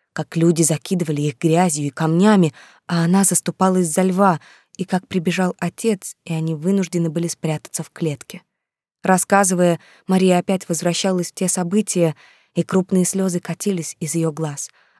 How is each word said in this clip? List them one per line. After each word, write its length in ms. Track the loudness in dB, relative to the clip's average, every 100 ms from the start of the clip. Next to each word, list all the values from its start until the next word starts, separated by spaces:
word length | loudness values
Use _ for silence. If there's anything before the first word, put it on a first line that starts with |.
| _
как 220 | -10 -6 2
люди 260 | 2 4
закидывали 580 | 2 0 -2 -4 -2 -2
их 160 | -4 -2
грязью 500 | 2 4 2 0 -4
и 20 |
камнями, 640 | -2 0 4 6 6 4 0 -18 _ -6
а 160 | -2 2
она 180 | 2
заступалась 640 | 2 0 -4 0 2 2 0
за 160 | 0
льва, 360 | 0 4 2 2 -6 -20 _ -12
и 80 | -6
как 220 | -4 -4
прибежал 480 | -2 -2 0 -2 -2
отец, 560 | -6 -4 -2 -2 -6 -16 -8
и 80 |
они 220 | -4 -4 -4
вынуждены 540 | 0 0 0 -2 -2
были 180 | -2 -6
спрятаться 560 | -4 -6 -6 -8 -12
в 80 | -12
клетке. 500 | -6 -6 -6 -12 -20 -20 _ _ _ _ _
Рассказывая, 760 | 0 0 2 2 2 2 2 0 -6 -20 -2
Мария 320 | 2 4 2
опять 280 | 0 -4 -4
возвращалась 640 | -4 -2 -2 -2 -2 -4
в 40 | -4
те 120 | -4
события, 680 | -2 0 -2 0 0 0 -2 -12 _ _ -6
и 80 |
крупные 420 | 0 0 0 0 0
слезы 340 | 0 -2 -4
катились 580 | -6 -6 -4 -4 -6 -10
из 160 | -6 -2
ее 160 | -2
глаз, 380 | -4 -8 -8 -14 _ _